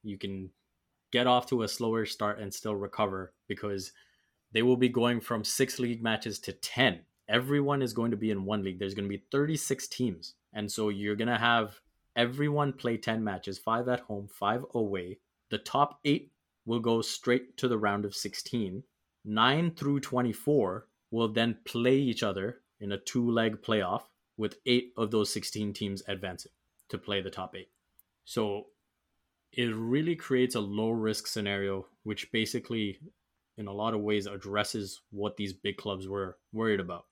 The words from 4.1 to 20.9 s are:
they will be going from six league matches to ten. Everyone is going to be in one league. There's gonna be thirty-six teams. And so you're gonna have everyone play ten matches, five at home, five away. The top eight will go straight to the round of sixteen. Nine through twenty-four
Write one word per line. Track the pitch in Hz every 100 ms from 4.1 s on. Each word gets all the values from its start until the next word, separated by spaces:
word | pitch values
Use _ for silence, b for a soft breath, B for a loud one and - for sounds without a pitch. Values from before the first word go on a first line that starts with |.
| b b b _
they | 113
will | 120 123
be | 127
going | 123 120 120
from | - 117 107
six | - 131 -
league | 123 117
matches | 113 110 113 98
to | -
ten. | - - 120 131 85 _ _ -
Everyone | 113 131 143 139 139
is | 123
going | 110 117
to | 107
be | 107
in | 98
one | 95 107 95
league. | 90
There's | 98
gonna | 98 101
be | 98 _
thirty-six | 139 151 151 - 131 -
teams. | - 123 85 - _ _
And | 107 104
so | - 107
you're | 101 104 104
gonna | 117 117
have | 117 117 107 - _ _ _ 117
everyone | 120 135 147 147 143
play | 131 120 113
ten | 117 110
matches, | 107 92 - 95
five | - 113 123
at | 123
home, | - 104 101
five | - 101 120 -
away. | 117 107 98 87 95 _ _ _
The | 107
top | - 135 143 -
eight | 147 147 - _ _ _ -
will | 117
go | 117 117
straight | 110 - 123 127 127 -
to | 127
the | 113
round | 104 101
of | 104
sixteen. | - 101 - - 120 98 95 - _ _ _
Nine | 107 107 120 147 170
through | 165 143 143
twenty-four | 135 127 123 104 - 147 95 98 -